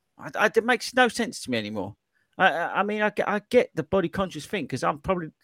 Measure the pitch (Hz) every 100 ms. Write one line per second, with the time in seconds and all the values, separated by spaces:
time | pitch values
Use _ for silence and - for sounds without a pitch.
0 | _ - 151 - 214 226 226 240 - 254
1 | 247 - 226 - 135 117 104 107 95 -
2 | _ _ _ - 185 151 156 120 202 214
3 | 214 - - 202 - 247 - - 143 190
4 | 170 - 185 156 - 202 131 127 165 147
5 | 175 180 160 -